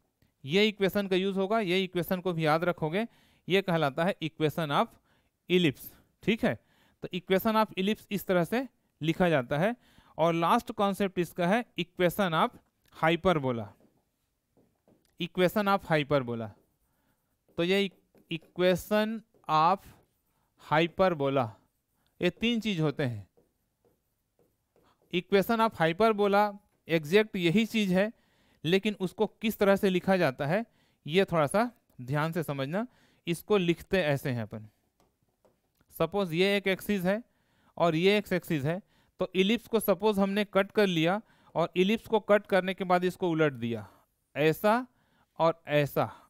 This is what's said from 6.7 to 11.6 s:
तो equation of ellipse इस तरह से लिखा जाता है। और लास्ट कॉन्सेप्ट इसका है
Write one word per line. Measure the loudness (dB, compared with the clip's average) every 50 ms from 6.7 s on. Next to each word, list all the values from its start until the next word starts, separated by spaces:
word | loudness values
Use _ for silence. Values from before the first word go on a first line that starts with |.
| _ _ _ _ _ -16 -12
तो | -10 -10
equation | -8 -4 -2 -2 0 0 0 0
of | 0 0 -2 -2
ellipse | -4 -2 -2 -2 -4 -6 -8
इस | -8 -6 -2
तरह | 0 0 0 0
से | 0 -2 -4 -6 -6 _ _ _ _ _ -6
लिखा | -4 -2 0 2 2 2
जाता | 2 0 0 -2 -2
है। | -2 -2 -2 -4 -6 _ _ _ _ _ _ -4
और | 0 0 0 0
लास्ट | 0 2 2 2 0 0 -4 -4
कॉन्सेप्ट | -2 0 0 0 0 -2 -2 -2 -2
इसका | -4 -4 -2 -2 0
है | 0 0 0